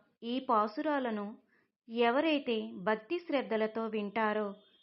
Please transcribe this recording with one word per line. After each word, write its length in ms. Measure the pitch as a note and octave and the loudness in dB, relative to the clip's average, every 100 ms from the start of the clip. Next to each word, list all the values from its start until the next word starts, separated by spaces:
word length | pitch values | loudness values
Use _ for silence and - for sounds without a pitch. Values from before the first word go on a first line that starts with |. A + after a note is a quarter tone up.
| _ - | _ -12
ఈ 120 | A#3 B3+ | -6 -4
పాసురాలను 960 | C4 A3 A3 D4 D4+ C#4+ B3 G#3+ G3+ B3+ _ _ _ _ - | 2 2 2 0 0 0 0 -2 -6 -10 _ _ _ _ -6
ఎవరైతే 680 | A3+ A#3 C4 D#4+ D4 C4+ A3 A3 | 2 4 4 4 2 2 -2 -2
భక్తి 440 | A3+ F#3 A3 - F4 | -4 -2 -2 -2 -6
శ్రద్ధలతో 640 | - C#4 G3+ A3 A3 A3+ A3+ | -2 -2 0 0 0 -2 -4
వింటారో 680 | G#3+ G3+ A3 G#3+ G#3+ G3+ G3+ _ _ | -4 -2 0 0 0 -2 -8 _ _